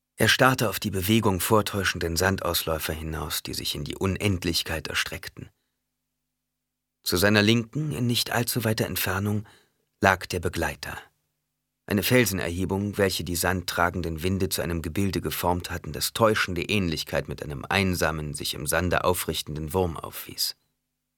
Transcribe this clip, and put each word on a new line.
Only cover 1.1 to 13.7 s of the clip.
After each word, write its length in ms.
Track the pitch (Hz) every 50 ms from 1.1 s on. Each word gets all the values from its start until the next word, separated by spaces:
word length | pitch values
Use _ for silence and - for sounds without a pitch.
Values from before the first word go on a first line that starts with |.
| 110 113 104 104 95 87
vortäuschenden 760 | - - 110 107 101 - - 101 92 - - 87 87 85 85
Sandausläufer 760 | 82 92 98 98 - - 80 87 - - 82 80 78 - - 80
hinaus, 500 | 78 80 80 78 78 78 78 - - -
die 120 | - 73
sich 200 | - - - -
in 100 | - -
die 120 | - -
Unendlichkeit 920 | - 95 98 92 - - 104 95 87 - 90 85 - - - - 80 - -
erstreckten. 600 | - - - - - - - - - - - - _ _ _ _ _ _ _ _ _ _ _ _ _ _ _ _ _ _ _ _ _ _ _ _ _ _ _ _ _ _ _
Zu 140 | - -
seiner 260 | 87 98 104 107 104 104
Linken, 500 | 107 113 120 113 - - 151 156 151 -
in 140 | - 123
nicht 240 | 120 120 113 - -
allzu 340 | - 117 120 - - 123 110
weiter 220 | 113 110 - 110
Entfernung, 600 | - 92 - - 98 92 95 101 104 104 104 101 - - _ _ _ _ _ _ _ _ _
lag 260 | 101 98 95 92 -
der 140 | - - 90
Begleiter. 580 | 82 87 - 85 80 76 71 - - 78 76 - - - _ _ _ _ _ _ _ _ _ _ _ _ _ _ _
Eine 160 | - 98 101 92
Felsenerhebung, 920 | - 123 127 120 98 95 92 - 85 85 90 92 85 98 98 104 104 98
welche 280 | - 98 95 - - 85
die 120 | 87 87
sandtragenden 840 | 85 - 90 95 92 90 -